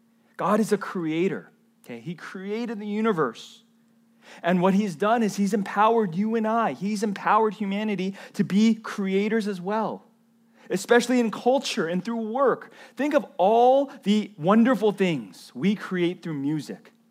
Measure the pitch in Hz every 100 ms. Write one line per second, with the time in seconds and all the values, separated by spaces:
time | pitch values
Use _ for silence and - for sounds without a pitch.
0 | _ _ _ - 170 208 214 202 - 190
1 | 160 160 185 110 82 _ _ _ - 117
2 | 131 170 - 190 190 220 240 208 208 208
3 | 220 170 127 - - - _ _ _ _
4 | _ _ - - 170 180 185 190 214 147
5 | 208 240 208 196 196 214 190 202 214 233
6 | 202 165 220 226 214 226 202 131 202 208
7 | 214 190 170 214 214 196 196 202 214 190
8 | 190 190 - - - 196 226 226 - -
9 | 190 190 208 226 202 185 180 220 185 98
10 | _ _ _ _ _ _ - 180 - 240
11 | 240 254 226 - 240 269 269 - 165 180
12 | 226 233 214 240 262 151 - - - -
13 | 294 285 190 - 190 226 247 269 277 -
14 | 196 214 208 - 160 220 233 208 214 196
15 | 185 143 101 - - 123 185 214 - 180
16 | 175 180 170 147 139 156 117 95 - _
17 | _